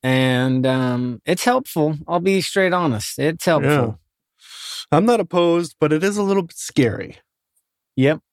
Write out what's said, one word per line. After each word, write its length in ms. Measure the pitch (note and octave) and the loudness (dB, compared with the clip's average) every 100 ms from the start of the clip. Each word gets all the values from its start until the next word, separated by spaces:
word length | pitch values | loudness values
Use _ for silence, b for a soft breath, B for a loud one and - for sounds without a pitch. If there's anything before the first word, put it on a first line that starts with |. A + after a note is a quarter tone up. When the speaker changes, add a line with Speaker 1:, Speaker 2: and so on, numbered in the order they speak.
Speaker 1:
and, 600 | C3 C3 C3 B2+ C3 C3 | 2 2 2 2 2 2
um, 560 | C3 C3 B2+ B2 B2 A#2 - | 2 0 0 -2 -4 -6 -4
it's 160 | F3+ | -2
helpful. 520 | - B3+ C4 - D3+ D3+ D#3+ | 0 0 -2 -2 -2 -2 -4
I'll 140 | E3+ | -2
be 200 | F3 F#3+ | 0 0
straight 320 | - G3 F#3 | 0 0 0
honest. 460 | F3+ E3+ A2+ - - | 0 0 -2 -6 -4
It's 260 | C#3+ E3 | -2 -2
helpful. 260 | - D#3+ C#3 | 0 2 2
Speaker 2:
Yeah. 220 | D3 A#2+ G#2 _ _ _ _ B B B B B | 2 0 -6 _ _ _ _ B B B B B
I'm 120 | D3 | 2
not 140 | G#3+ A#3 | 4 2
opposed, 560 | F3+ F3+ F3 E3+ E3+ - | 2 2 2 2 -2 -2
but 120 | D3+ | 0
it 120 | D#3 | 2
is 120 | F#3+ G#3 | 0 0
a 60 | |
little 220 | G3 G3 | 0 0
bit 120 | E3+ - | -2 -10
scary. 640 | - - A#2+ G2 F2+ - _ _ _ _ _ _ _ - | -6 0 0 0 -10 -14 _ _ _ _ _ _ _ 0
Speaker 1:
Yep. 240 | C3+ D#3 _ | 0 0 _